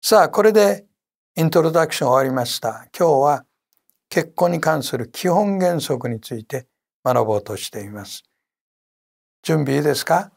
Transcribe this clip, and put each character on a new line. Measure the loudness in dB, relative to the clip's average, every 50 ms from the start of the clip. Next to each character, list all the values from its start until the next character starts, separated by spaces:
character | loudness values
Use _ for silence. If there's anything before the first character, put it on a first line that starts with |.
さ | 0 4 4 4 4
あ、 | 4
こ | 2 4 4
れ | 4
で | 6 6 4 4 2 -2 -6 _ _ _ _ _ _ _ _ _ _ -2
イ | -2
ン | 2
ト | 2 2
ロ | 2 2
ダ | 2 0 0 0
ク | -2
シ | -2 0
ョ | 2
ン |
終 | 2 2 2 0
わ |
り | -2
ま | -4 -4
し | -4 -6 -6
た。 | -6 -8 -8 -8 -16 _ _ 0
今 | 2 2
日 | 4 4
は | 4 2 0 -2 -6 _ _ _ _ _ _ _ _ _ _ _ _ _
結 | -4 -4 -4 -4 _
婚 | 0 0 0
に | 0 0
関 | 0 0 0 -2 -4
す | -6 -6 -6
る | -8 -8
基 | -12 -6 -2 0
本 | 0 2 0 0 -2 0
原 | 0 0 0 -2
則 | -4 -4 -6 -4 -4 -6
に | -8 -8
つ | -8 -12 -12
い | -12 -10
て | _ -10 -10 -10 _ _ _ _ _ _ _ _
学 | 0 2 2 2
ぼ | 2 0 -2
う |
と | -2 -6 -10
し | -10 -10 -12
て | -12 -12
い | -14 -12
ま | -14 -14 -14
す。 | -14 -16 -18 _ _ _ _ _ _ _ _ _ _ _ _ _ _ _ _ _ _ _ _ _ _ _ _ _
準 | -2 0 0
備 | 0 0 0 0
い |
い |
で | 2 0 0
す | 0 0
か？ | 0 0 0 0 -4 _